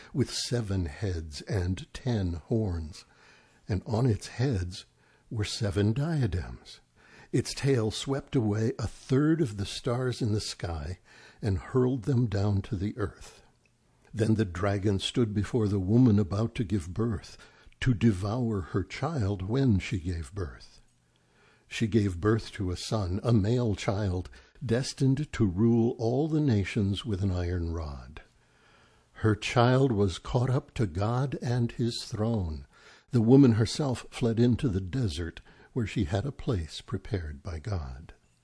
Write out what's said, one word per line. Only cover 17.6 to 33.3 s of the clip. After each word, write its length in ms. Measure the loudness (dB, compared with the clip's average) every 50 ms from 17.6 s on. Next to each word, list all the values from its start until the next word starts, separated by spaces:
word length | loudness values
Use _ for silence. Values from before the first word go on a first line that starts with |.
| -20 -20 -8 -2
to 120 | 0 0 2
devour 680 | 4 4 4 4 2 0 -2 -2 -2 -2 -2 -2 -2 -4 -2
her 100 | -2 -2
child 600 | -2 -4 -6 -6 -6 -4 -2 0 0 0 -2 -2 -4 -2
when 280 | 0 2 4 4 4 4
she 220 | 2 0 -4 -4
gave 340 | -4 -4 -6 -6 -6 -8 -8
birth. 460 | -8 -8 -8 -10 -12 -20 -20 -20 -20 -20 _ _ _ _ _ _ _ _ _ _ _ _ _ _ _ _ -12
She 180 | -6 -4 0
gave 360 | 2 4 4 4 2 0 0
birth 280 | 2 2 2 2 0 -4 -8
to 180 | -6 -4 -4
a 60 | -4 -6
son, 420 | -6 -4 -4 -2 -2 -2 -2 -2 2
a 100 | 2 4
male 420 | 4 4 4 2 2 0 0 -2
child, 540 | -2 -2 -2 -2 0 0 0 -2 -2 -4 -8 -12 -20 -20 _ _ -8 -4
destined 640 | 0 0 0 0 -2 -2 0 2 2 2 2 0 -4 -2
to 120 | 0 0
rule 520 | 0 2 4 4 4 4 4 4 2 0 0
all 300 | -2 0 0 0 0 0
the 100 | 0 2
nations 640 | 2 4 4 2 2 0 0 0 0 0 0 -2 -4
with 180 | -4 -2 -2 0
an 80 | 0
iron 420 | 0 0 -2 -2 -2 -2 -2 -4 -4
rod. 480 | -6 -6 -8 -10 -12 -14 -16 -18 -20 -20 _ _ _ _ _ _ _ _ _ _ _ _ _ _ _ _ _ _
Her 200 | 0 2 2 2
child 560 | 2 0 0 2 4 6 6 6 6 4 4
was 260 | 4 4 2 2 0 -2
caught 320 | -6 -2 0 0 2 2
up 240 | 0 0 -2 -4 -4
to 100 | -4 -4
God 520 | -2 -2 -2 -2 0 0 0 -2 -2 -4 -4
and 320 | -4 -2 0 0 0 -2 -2
his 320 | -2 -2 -2 -2 -4 -8
throne. 600 | -8 -4 -2 -2 0 0 0 -2 -4 -6 -8 -12 -16 _ _ -20 -20 -20 -20 _ _
The 100 | 2 4
woman 320 | 6 8